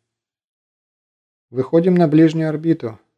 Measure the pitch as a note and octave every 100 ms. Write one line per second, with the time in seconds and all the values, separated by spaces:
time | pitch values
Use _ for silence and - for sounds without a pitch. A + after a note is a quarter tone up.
0 | _ _ _ _ _ _ _ _ _ _
1 | _ _ _ _ _ A#2+ B2+ E3 F3+ F3+
2 | E3 D3+ D#3+ D#3+ D#3 D#3 D#3+ D#3 A#2 A2
3 | _